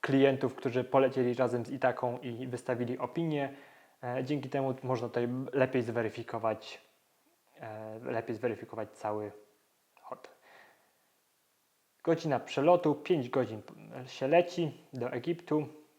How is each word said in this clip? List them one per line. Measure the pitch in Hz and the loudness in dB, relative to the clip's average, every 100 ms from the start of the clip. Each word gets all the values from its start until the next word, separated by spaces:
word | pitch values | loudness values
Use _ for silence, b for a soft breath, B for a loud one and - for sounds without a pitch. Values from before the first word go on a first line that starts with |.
klientów, | - 135 135 135 131 | 4 6 6 6 -2
którzy | - 135 123 | -2 -2 -2
polecieli | 123 135 131 131 123 | 2 4 4 4 0
razem | 123 123 120 117 | 4 2 2 -4
z | |
Itaką | 131 127 120 127 123 | 0 0 2 -2 -4
i | 131 117 131 | -8 -8 -6
wystawili | 120 - 120 120 123 | -6 -4 -2 -2 -2
opinię. | 123 - 165 147 135 139 B B B B | -4 -2 0 0 -2 -6 B B B B
E, | 123 127 | -6 -4
dzięki | 131 147 131 | -2 -2 -2
temu | 139 135 127 | -2 0 -2
można | 127 127 117 | -2 -2 0
tutaj | 120 120 127 135 | 0 0 -2 -2
lepiej | 139 131 131 | 2 2 2
zweryfikować, | 117 117 110 113 113 117 113 107 - - _ _ _ _ _ _ _ - | 0 -2 -2 -4 -8 -2 0 -2 -6 -18 _ _ _ _ _ _ _ -18
e, | 110 107 107 110 | -14 -12 -10 -8
lepiej | 127 117 117 110 | -4 -4 -2 -2
zweryfikować | 120 107 - 110 107 | -2 -2 -8 -8 -8
cały | - 107 107 104 - - _ _ _ _ _ | -6 -4 -2 -4 -10 -20 _ _ _ _ _
hotel. | - - - - b b b b b b b _ _ _ _ _ _ _ _ _ | -14 -14 -14 -20 b b b b b b b _ _ _ _ _ _ _ _ _
Godzina | - 165 165 127 | 0 0 2 -2
przelotu, | - - 147 175 156 | 0 2 6 6 6
pięć | 147 - 180 123 | 0 2 2 2
godzin | 135 113 110 - - 110 123 123 | 0 0 -4 -12 -20 -16 -14 -14
się | - 135 | -4 4
leci | 165 175 175 160 - - | 6 4 0 -2 -2 -14
do | 131 120 | -6 -4
Egiptu. | 127 123 165 - 151 143 - - | -4 -4 -4 0 0 0 -10 -20